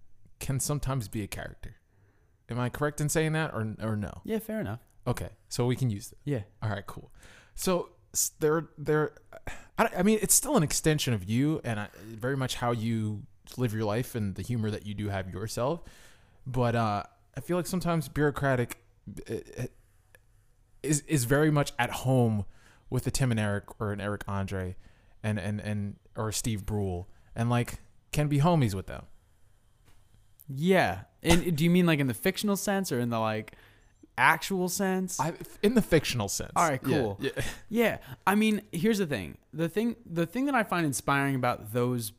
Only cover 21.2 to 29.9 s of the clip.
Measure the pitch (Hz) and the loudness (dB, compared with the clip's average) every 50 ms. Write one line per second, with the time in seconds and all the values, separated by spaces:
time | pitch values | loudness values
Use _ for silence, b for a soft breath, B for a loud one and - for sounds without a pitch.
21.2 | 120 113 135 143 156 156 151 143 143 - - - 120 117 - - - 127 131 127 | 2 4 4 4 4 4 4 4 2 0 0 -2 -2 -2 -2 -2 0 2 4 6
22.2 | 120 113 110 104 98 b b b b b b b b b 127 123 - 131 - - | 4 4 2 0 -2 b b b b b b b b b -4 -2 -2 0 0 2
23.2 | 139 123 117 110 107 104 101 101 - - - - 113 104 104 101 101 104 104 98 | 2 2 2 0 0 0 -2 -2 -4 -8 -10 -6 -4 -4 -4 -4 -4 -4 -4 -4
24.2 | - - 101 98 98 95 101 95 92 92 92 b b b b b b b b b | -4 -4 -4 -4 -4 -4 -4 -6 -6 -6 -8 b b b b b b b b b
25.2 | - 107 107 107 85 104 104 104 - 107 107 104 101 101 - - _ - - - | -4 -2 -2 -2 -2 -4 -6 -6 -6 -6 -4 -4 -6 -6 -8 -12 _ -16 -8 -6
26.2 | 110 110 104 - - 120 110 104 101 107 107 104 101 95 90 87 90 b b b | -4 -4 -4 -4 -2 -2 -4 -4 -4 -4 -2 -2 -2 -2 -2 -4 -6 b b b
27.2 | b b b - 117 120 120 120 120 - - - - - - - _ - - 147 | b b b -2 0 2 2 0 0 -2 -6 -14 -14 -18 -20 -20 _ -6 -2 -2
28.2 | 147 147 147 139 143 180 175 156 131 107 98 95 90 - - - - - - - | 0 2 2 4 4 4 6 4 4 2 0 -2 -6 -8 -12 -12 -14 -16 -20 -20
29.2 | _ _ _ _ - - _ _ _ _ _ _ _ - | _ _ _ _ -20 -20 _ _ _ _ _ _ _ -20